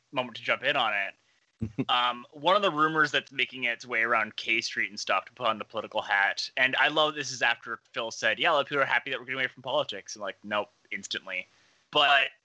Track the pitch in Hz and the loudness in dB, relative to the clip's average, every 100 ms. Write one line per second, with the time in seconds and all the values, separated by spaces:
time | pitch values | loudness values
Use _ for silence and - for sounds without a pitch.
0 | _ 139 123 110 - 110 127 143 113 101 | _ -4 -4 -4 -2 0 2 2 2 0
1 | 98 - _ _ _ - 110 - 123 123 | -4 -8 _ _ _ -10 -8 -4 0 2
2 | 123 120 123 151 156 202 196 151 156 160 | 2 0 -8 -2 2 4 4 2 2 4
3 | 147 143 - 139 127 127 123 117 123 117 | 2 2 -4 -14 -18 -6 -4 -4 -4 0
4 | 117 113 107 - 123 113 - 120 107 104 | 2 2 0 -4 -2 -2 -2 -4 -6 -6
5 | - 98 - - 120 110 - 107 104 107 | -2 0 -2 -4 -2 -2 -4 -8 -6 -4
6 | 101 101 98 - - - 131 131 143 156 | 0 2 2 0 -4 0 0 2 2 2
7 | 151 151 131 127 127 117 120 113 _ 127 | 0 0 -8 -2 0 0 -6 -12 _ -8
8 | 113 - 113 107 160 151 131 143 127 123 | -6 -2 -2 0 2 2 2 0 2 0
9 | 139 127 123 131 127 - 131 143 135 101 | -2 -8 -6 -4 -4 -6 -4 -2 -2 -6
10 | - 107 98 - 104 104 104 _ - 101 | -12 -10 -10 -10 -4 -2 -2 _ -12 -10
11 | 95 110 95 92 - _ _ _ - 151 | -6 -8 -6 -10 -10 _ _ _ -2 2
12 | 143 139 135 - | 6 4 2 -4